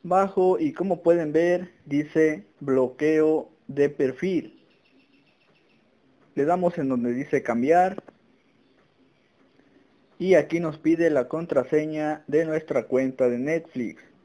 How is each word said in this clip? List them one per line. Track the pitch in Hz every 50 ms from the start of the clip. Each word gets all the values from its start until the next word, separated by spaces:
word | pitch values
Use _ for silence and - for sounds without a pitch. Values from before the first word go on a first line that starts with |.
| -
Bajo | 170 180 190 196 190 196 196 185 185 185 -
y | 160 143
como | 131 - 180 196 175 165
pueden | - 170 170 175 160 151 147
ver | 160 170 175 175 180 185 - _ _ _
dice | 151 139 147 147 147 - 160 156 156 156 196 - _ _ _
bloqueo | 143 131 131 131 127 127 127 - 147 156 156 156 156 156 156 151 - - _ _ _
de | - 143 143 143 143
perfil. | 143 - 143 127 127 - 175 190 185 160 160 - - _ _ _ _ _ _ _ _ _ _ _ _ _ _ _ _ _ _ _ _ _ _ _ _ _ _ _ _ _ _ _ _ _ _ _ _
Le | 135 139
damos | 151 175 180 180 170 170
en | 170 143
donde | 135 131 123 117 120 120
dice | 127 143 - - 135 -
cambiar. | - 117 117 123 147 165 175 185 190 202 - _ - _ _ _ _ _ _ _ _ _ _ _ _ _ _ _ _ _ _ _ _ _ _ _ _ _ _ _ _ _ _ _ _ _ _ _ _ _ _ _ _ _
Y | _ 175 185 185
aquí | 156 147 151 165 170
nos | 175 156 151
pide | 151 - 156 165 165 170 165
la | 151 135 123
contraseña | - - 139 - - - 135 123 - 151 151 151 156 156 151 151 151 151 151 _
de | - 143 156 165
nuestra | 160 156 156 156 - 143 127 110
cuenta | - 127 127 135 131 127 - 131 123
de | 120 120
Netflix. | 131 147 165 165 165 - - 127 120 92 76 - - _ _ _